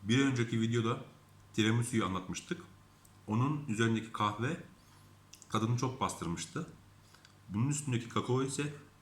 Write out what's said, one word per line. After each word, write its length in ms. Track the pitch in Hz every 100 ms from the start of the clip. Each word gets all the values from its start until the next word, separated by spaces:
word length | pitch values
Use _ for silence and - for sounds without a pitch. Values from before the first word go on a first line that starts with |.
Bir 240 | 101 123 139
önceki 340 | 123 113 113
videoda 440 | 113 117 113 135 - - - - -
tiramisu'yu 540 | - 107 113 120 117 92
anlatmıştık. 560 | 92 90 87 - 175 - - - - - - -
Onun 380 | 110 131 151 147
üzerindeki 440 | 107 113 113 110
kahve 520 | - 107 101 120 175 - - - - - - - - -
tadını 300 | 107 113 120
çok 220 | 131 120
bastırmıştı. 680 | 95 - 85 82 - - 170 - - - - - - - -
Bunun 200 | 95 131
üstündeki 400 | 147 - 120 -
kakao 340 | - - 127
ise 320 | 131 135 147 147 - -